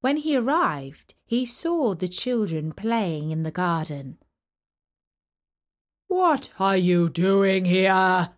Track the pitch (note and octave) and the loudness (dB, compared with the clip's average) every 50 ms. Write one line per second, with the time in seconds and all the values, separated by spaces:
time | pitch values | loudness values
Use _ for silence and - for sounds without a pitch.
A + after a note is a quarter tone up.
0 | - B3+ C#4+ D#4 D4 D#4+ D4 C4 A3+ B3 C#4+ E4+ E4+ G3+ D3+ C#3+ C3+ C#3 D3 - | 0 0 -2 0 -2 0 0 0 0 0 0 0 0 0 -2 -4 -8 -12 -16 -18
1 | - _ - _ _ _ A#3 B3 B3+ A#3+ - - - E4 F4 E4+ D4 A3+ F#3 D#3 | -20 _ -20 _ _ _ -2 -2 -2 -2 -4 -4 -2 -2 0 0 0 0 0 -2
2 | F#3+ F3 F3+ - - B3 B3+ A#3 G#3+ F3+ E3 D#3 D3+ D#3 D3+ - G#3 A3+ A#3 A#3 | -4 -6 -6 -6 -4 -2 -2 -2 -2 -2 -2 -4 -4 -6 -8 -6 -4 -2 -2 0
3 | G#3 F3 D#3+ D3+ D3 D#3 D#3+ D#3+ D#3+ D#3+ - - F#3 F3 E3+ E3 D#3 D3+ D3 C#3+ | -2 -2 -4 -4 -4 -4 -4 -4 -4 -4 -4 -2 -2 0 0 -2 -2 -6 -8 -10
4 | C3+ C3+ - _ _ _ _ _ _ _ _ _ _ _ _ _ _ _ _ _ | -10 -14 -16 _ _ _ _ _ _ _ _ _ _ _ _ _ _ _ _ _
5 | _ _ _ _ _ _ _ _ _ _ _ _ _ _ _ _ _ _ _ _ | _ _ _ _ _ _ _ _ _ _ _ _ _ _ _ _ _ _ _ _
6 | _ _ F4+ F#4 F#4 E4+ D4+ F3 - - _ - F#3+ G3 G3 F#3 F3+ F3 F3+ F3 | _ _ -2 2 2 2 2 0 -2 -10 _ -2 0 2 2 2 2 4 4 4
7 | E3+ E3 C3+ E3 F3 F#3+ G3 G3 G3 G3 F#3+ F#3+ F#3 F3+ F3 F#3 F#3+ F#3+ F#3+ F#3+ | 2 2 0 0 2 2 4 4 4 4 2 2 2 2 2 4 4 4 4 4
8 | F#3+ F#3 F#3 F#3 F3 - - | 4 4 4 2 0 -2 -6